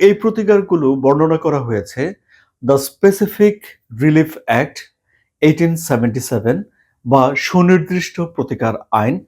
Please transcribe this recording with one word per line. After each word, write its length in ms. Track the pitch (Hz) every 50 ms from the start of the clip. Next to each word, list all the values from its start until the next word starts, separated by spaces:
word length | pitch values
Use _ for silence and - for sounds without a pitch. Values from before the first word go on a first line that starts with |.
এই 140 | 185 202 208
প্রতিকারগুলো 720 | 208 - 220 220 226 208 196 208 202 196 196 185 165 151 131 139
বর্ণনা 420 | 139 131 135 143 147 160 160 160 160
করা 220 | 165 160 147 139
হয়েছে 420 | 127 117 113 104 101 - - 123 139 175 208 - _ _ _ _ _ _ _ _
The 140 | - 117 139 - 135 -
Specific 680 | - _ - 196 196 - 208 196 - - 208 208 208 208 - - - _ _ _ 117 110
Relief 300 | 135 156 151 156 156 156 - - - - 113 117
Act 140 | 143 151 - - - _ _ _ _ _ _ _ _ _ _ _
eighteen 320 | 151 151 151 160 170 165 165 165 - -
seventy-seven 680 | 135 113 117 117 107 127 123 - 127 110 104 117 135 185 208 - _ _ _ _ _ _ -
বা 180 | 120 131 135 127 135 143
সুনির্দিষ্ট 800 | 135 - - - 180 180 175 185 180 151 - 185 180 - - - -
প্রতিকার 540 | 170 165 - - - - 131 - 123 113 104 - - _
আইন 240 | - 110 107 117 156 190 -